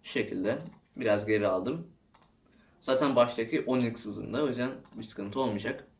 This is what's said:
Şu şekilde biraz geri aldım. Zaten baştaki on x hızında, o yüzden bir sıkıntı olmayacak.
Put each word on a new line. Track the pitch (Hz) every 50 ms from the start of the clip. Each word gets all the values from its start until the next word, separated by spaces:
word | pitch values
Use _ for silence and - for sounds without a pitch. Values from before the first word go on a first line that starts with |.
| _
Şu | -
şekilde | - 127 107 - 104 98 92 104 120 - - - - - _ _ -
biraz | - 123 110 104 101 101
geri | 107 107 104 104
aldım. | 101 - - 95 120 147 165 170 - - _ _ _ _ - - - - _ _ _ _ _ _ _ _ _
Zaten | - - 131 131 151 143 131
baştaki | 123 120 - - - 113 113 156 151
on | - - 127 127
x | 123 117 113 - -
hızında, | 107 101 101 - - - 131 151
o |
yüzden | 139 120 120 123 131 131 127 - - -
bir | 113 113
sıkıntı | - - - 101 101 107 131
olmayacak. | 135 120 104 101 110 117 131 - - - _